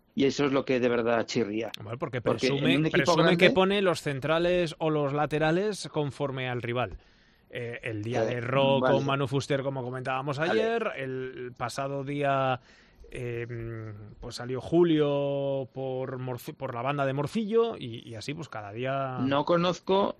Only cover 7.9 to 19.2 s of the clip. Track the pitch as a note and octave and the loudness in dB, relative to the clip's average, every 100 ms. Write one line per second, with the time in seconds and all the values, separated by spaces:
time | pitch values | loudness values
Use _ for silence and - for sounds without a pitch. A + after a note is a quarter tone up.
7.9 | G#2+ G#2+ A#2+ A2 A#2+ A#2 C3 C#3 C#3 B2+ | -6 -2 0 0 -2 0 2 4 4 4
8.9 | C3+ C3+ C3+ C#3 C#3 - C#3 C3+ C3+ B2 | 4 2 0 0 -2 0 -2 -2 -4 -6
9.9 | C3 B2+ C3 C#3 C#3 E3 A3 A3 A#3 A3 | -6 -4 -4 -4 -2 0 2 2 0 -2
10.9 | - C3+ C3 C3 C3+ B2 B2 A#2+ - C#3 | -4 -6 -6 -6 -8 -10 -6 -6 -4 -4
11.9 | C#3 C#3 C#3+ C#3 C3+ C3 B2+ - - - | -4 -4 -2 2 2 2 0 -4 -20 -20
12.9 | - - - B2 A#2 A#2 A#2+ A2+ A2+ A2 | -20 -14 -8 -6 -6 -6 -6 -8 -8 -10
13.9 | G#2 G#2 - - - B2 B2+ - E3 F3 | -12 -16 -14 -12 -10 -6 -6 2 6 6
14.9 | D#3 D3 C#3+ C#3+ C#3 C#3 C3+ B2+ C3 C3 | 6 4 2 0 -2 -2 -2 -4 -6 -6
15.9 | B2+ C3 C3 B2+ B2 - D3 C3 A#2+ B2+ | -4 -4 -6 -6 -6 -8 -8 -6 -4 -2
16.9 | D3 C#3 C3+ C#3 G#3+ G#3+ A3+ A#3 - B2+ | 0 0 0 -2 -2 0 2 2 -2 -10
17.9 | A2+ - A2+ - D#3 D3+ A2 G#2 A2 B2+ | -10 -12 -12 -10 -10 -10 -10 -10 -6 -4
18.9 | C3+ C3+ B2+ | -2 -4 -2